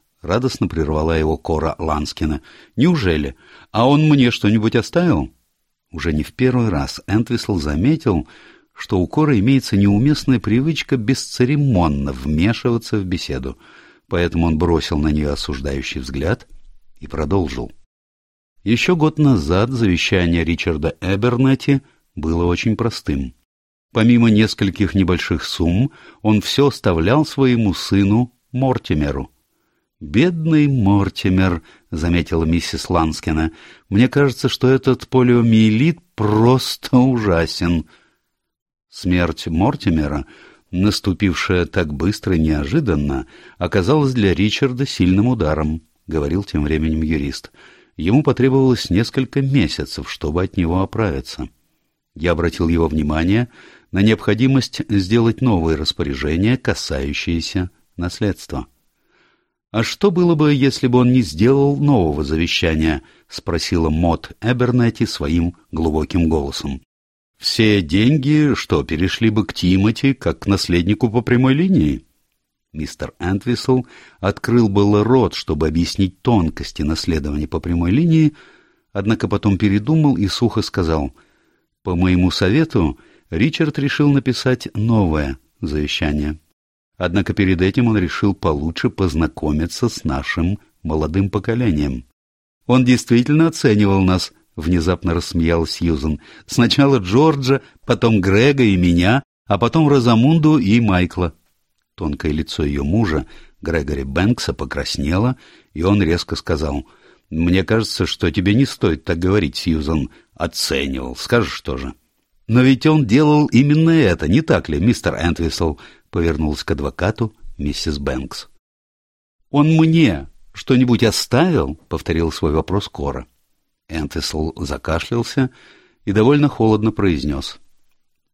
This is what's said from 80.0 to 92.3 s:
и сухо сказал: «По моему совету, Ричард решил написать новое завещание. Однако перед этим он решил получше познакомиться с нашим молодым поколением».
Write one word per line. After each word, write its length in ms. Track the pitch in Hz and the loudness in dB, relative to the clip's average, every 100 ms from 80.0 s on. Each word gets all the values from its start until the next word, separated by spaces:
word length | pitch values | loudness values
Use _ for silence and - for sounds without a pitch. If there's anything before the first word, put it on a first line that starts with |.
| 147 120 | 2 2
и 100 | 98 | -2
сухо 340 | - 117 113 | 0 -2 -2
сказал: 540 | - - 82 80 69 - _ _ _ _ _ _ | -4 -2 -2 -2 -4 -10 _ _ _ _ _ _
«По 140 | - 87 | -6 0
моему 340 | 92 90 90 | 2 4 2
совету, 680 | - 92 127 160 107 78 - _ _ - | 0 0 0 0 0 0 -4 _ _ -8
Ричард 480 | 85 151 - 156 147 | -2 -2 0 -4 -2
решил 320 | 139 - 147 | -4 0 2
написать 560 | 139 131 120 131 127 - - | 2 0 -2 -2 -2 -4 -4
новое 640 | 110 110 87 78 69 65 _ - | 0 2 2 0 -4 -8 _ -10
завещание. 800 | 76 73 73 - 78 73 73 78 _ _ _ _ _ - | -6 -4 -4 -4 -2 -2 -4 -6 _ _ _ _ _ -6
Однако 360 | 87 98 95 | -2 -2 -2
перед 280 | 101 95 87 | 0 2 2
этим 260 | 92 120 120 | 2 2 2
он 100 | 107 | 2
решил 360 | 87 - 101 | -2 0 -2
получше 560 | 92 87 73 80 - 123 | 0 -2 -2 -4 -4 -4
познакомиться 1000 | - 92 78 78 - 78 76 85 - 117 | -2 -2 0 -4 -4 -4 -2 -4 -4 -4
с 140 | - | -4
нашим 560 | - 69 - - 87 101 _ _ | -6 -6 -6 -4 -2 -4 _ _
молодым 460 | 78 78 76 92 98 | -6 -4 -2 -2 -2
поколением». 760 | 104 95 117 120 76 71 64 - _ _ | -2 -4 -2 0 0 -2 -6 -12 _ _